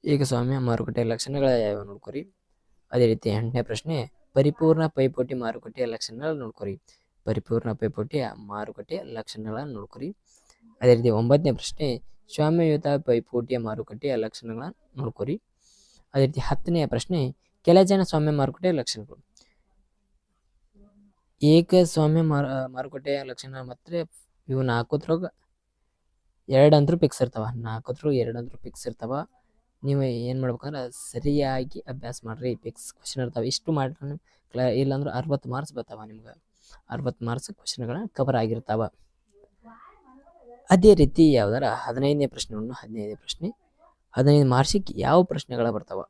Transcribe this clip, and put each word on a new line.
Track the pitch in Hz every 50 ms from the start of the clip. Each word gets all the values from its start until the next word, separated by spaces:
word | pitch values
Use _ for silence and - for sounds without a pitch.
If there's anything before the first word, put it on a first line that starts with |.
| -
ಏಕಸ್ವಾಮ್ಯ | - 147 139 139 131 135 117 123 127 135 135
ಮಾರುಕಟ್ಟೆಯ | 127 120 117 113 117 - 110 - 117
ಲಕ್ಷಣಗಳು | 113 113 110 - 135 139 143 139 135
ಯಾವ್ಯಾವು | 127 117 110 104 104 104 101
ನೋಡ್ಕೊರಿ. | 101 101 104 _ - - 139 175 - _ _ _ _ _ _ _ _ _ _ _ _
ಅದೇ | - 123 123
ರೀತಿ | 113 110 - - 117
ಎಂಟನೇ | 101 107 117 113 123 127
ಪ್ರಶ್ನೆ, | 120 - 113 110 - 156 165 143 117 127 _ _ _ _ _
ಪರಿಪೂರ್ಣ | 135 135 147 147 - 160 160 160 160 160 156
ಪೈಪೋಟಿ | - - 131 131 127 - 127 123 135
ಮಾರುಕಟ್ಟೆಯ | 127 120 113 113 117 _ 113 110 - 127
ಲಕ್ಷಣಗಳು | 117 113 113 - - 113 117 143 156 160
ನೋಡ್ಕೊರಿ. | 143 127 110 - _ 104 101 98 - _ _ _ _ _ _ _ _ _
ಪರಿಪೂರ್ಣ | - 107 110 - - 113 117 - 120 107
ಪೈಪೋಟಿಯ | - - 110 - - 107 - - 151 127 107 -
ಮಾರುಕಟ್ಟೆಯ | - 107 101 101 104 107 110 107 - 104 _ 160 - -
ಲಕ್ಷಣಗಳನ್ನ | 135 117 113 107 - - 107 110 110 110 113 143 147 127
ನೋಡ್ಕೊರಿ. | 104 101 - - - 131 170 208 _ _ _ _ _ _ _ - _ _ _ _ _
ಅದೇ | 123 123 123
ರೀತಿ | 117 117 123
ಒಂಬತ್ತನೇ | 110 107 117 120 139 151 165 151
ಪ್ರಶ್ನೆ, | 120 - - - - - 156 139 120 - - - - - _ _ -
ಸ್ವಾಮ್ಯಯುತ | - 151 151 165 170 170 160 151 147 160 147
ಪೈಪೋಟಿಯ | 143 139 - - 120 117 113 _ - 123 117 120 127 123
ಮಾರುಕಟ್ಟೆಯ | 113 110 110 117 107 - 107 110 - 143 131
ಲಕ್ಷಣಗಳನ್ನ | 117 110 110 - - - 113 110 113 131 170 226 _ _ _ _ 131
ನೋಡ್ಕೊರಿ. | 139 113 - - 104 113 165 220 _ _ _ _ _ _ _ _ _ _ _ _ _ _ -
ಅದೇ | 139 135
ರೀತಿ | 135 147 139
ಹತ್ತನೆಯ | 127 - 143 - - - 170 170 151 123
ಪ್ರಶ್ನೆ, | - 117 - - 185 165 135 127 139 _ _ _ _ _ _
ಕೆಳಜನ | - 170 185 190 180 196 196 185
ಸ್ವಾಮ್ಯ | - - 156 151 151
ಮಾರುಕಟ್ಟೆಯ | 147 143 135 139 160 - 185 185
ಲಕ್ಷಣಗಳು. | 175 147 - - - 110 104 - - - _ _ _ _ _ _ _ _ _ _ _ _ _ _ _ _ _ _ _ _ _ _ _ _ _ _ _ _ _ _ _ 208 - _ _ _ _ _ _ _ _ _ _ _ -
ಏಕಸ್ವಾಮ್ಯ | 147 156 170 170 - - 185 180 170 - 160 156 151 156 165
ಮಾರು-, | 165 156 151 143 143 131 135 131 131 127 127
ಮಾರುಕಟ್ಟೆಯ | 127 127 139 131 135 135 139 139 139 139
ಲಕ್ಷಣ | 131 123 - - 131 131 131
ಮಾತ್ರ | 127 123 123 _ _ - 170 170 160 165 _ - _ _ _ _ _ -
ಇವು | 131 131
ನಾಲ್ಕುದ್ರೊಳಗ | 131 127 117 117 117 _ - 147 - - 165 165 185 - _ _ _ _ _ _ _ _ _ _ _ _ _ _ _ _ _ _ _ _ _ _ _ -
ಎರಡಂದ್ರೂ | 135 131 143 151 151 147 143 143 170 170
ಫಿಕ್ಸ್ | 170 139 - -
ಇರ್ತಾವ, | 131 120 _ 113 107 113 123
ನಾಲ್ಕದ್ರು | 120 113 113 110 113 - - 127 - - 151
ಎರಡಂದ್ರೂ | 143 127 117 120 113 120 120 127 - -
ಫಿಕ್ಸ್ | - 127 - - - 123
ಇರ್ತಾವ. | 113 _ - 117 127 143 160 _ _ _ _ _ _ _ _ _ _ _ -
ನೀವು | 139 139 139 135
ಏನ್ | 131 120 117 117 120 127 131
ಮಾಡ್ಬೇಕಂದ್ರೆ | 131 127 117 120 - 139 151 139 127 120
ಸರಿಯಾಗಿ | 123 - - - - 123 - 147 143 147 143 135 131 131 131 - - -
ಅಭ್ಯಾಸ | - - 127 135 - 120 123 - -
ಮಾಡ್ರಿ. | 113 110 - - 127 120
ಫಿಕ್ಸ್ | - _ 117 - - - - -
ಕ್ವಶನ್ | _ _ - - 127 127
ಇರ್ತಾವ. | 120 - 120 113
ಇಷ್ಟು | 131 143 - _ -
ಮಾಡ್ರಿ | 160 151 135 131 160 _ 139
ನೀವು | 139 147 156 _ _ _ _ _ _
ಕ್ಲಾ-, | _ 123 127 127 107
ಇಲ್ಲಾಂದ್ರೆ | 127 135 135 135 135 143 147
ಅರವತ್ತು | - 123 131 160 143 135 _ 123
ಮಾರ್ಕ್ಸ್ | 123 131 147 - 147
ಬರ್ತಾವ | 127 113 _ 117 110 107
ನಿಮ್ಗೆ. | 110 107 110 113 113 - _ _ _ _ _ _ _ - _ _ _
ಅರವತ್ತು | 120 123 139 127 120 _ 117
ಮಾರ್ಕ್ಸ್ | 117 117 123 - -
ಕ್ವಶನ್‌ಗಳ | 202 _ _ - - - 120 113 123 165 226 208
ಕವರ್ | _ - 135 135 131
ಆಗಿರ್ತಾವ. | 120 113 110 113 92 - - 107 110 113 - _ _ _ _ _ _ _ _ _ _ _ _ _ _ 226 226 226 226 - 370 415 _ _ _ - - _ _ _ _ _ - - - _ -
ಅದೇ | 190 190 180 214 202
ರೀತಿ | 170 151 127 - - 160 156
ಯಾವ್ದಾರ | 143 120 104 101 110 131 139 117
ಹದಿನೈದನೇ | 107 - - - 117 127 135 139 147 147 143 123
ಪ್ರಶ್ನೆ | - 113 - - 110 104
ಉಂಟು. | 107 120 127
ಹದಿನೈದನೇ | - - 110 110 113 104 104 107
ಪ್ರಶ್ನೆ, | - _ - - - 160 196 - _ _ _ _ _ _ _ _ _ _ _
ಹದಿನೈದು | - - 131 143 147 147 143 131
ಮಾರ್ಕ್ಸಿಗೆ | 127 123 139 - - 202 190 - - -
ಯಾವ | - - 131 175 180
ಪ್ರಶ್ನೆಗಳ | - - 147 - - 127 120 117 117
ಬರ್ತಾವ? | 107 104 - _ 92 95 -